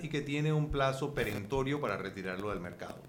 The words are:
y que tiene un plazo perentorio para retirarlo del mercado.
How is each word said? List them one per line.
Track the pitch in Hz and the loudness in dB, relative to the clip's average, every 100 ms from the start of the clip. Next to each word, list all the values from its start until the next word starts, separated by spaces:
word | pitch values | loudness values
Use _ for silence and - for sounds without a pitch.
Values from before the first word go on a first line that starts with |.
y | 165 | -2
que | 151 | -2
tiene | 139 147 151 | 0 2 4
un | 151 147 | 4 4
plazo | 143 135 131 147 143 | 4 4 2 0 0
perentorio | 110 104 101 135 135 147 | 0 0 0 2 2 2
para | 127 95 | 0 0
retirarlo | 95 95 92 92 104 | -2 -4 -4 -2 -2
del | 98 | -2
mercado. | 87 87 87 - | -4 -8 -10 -10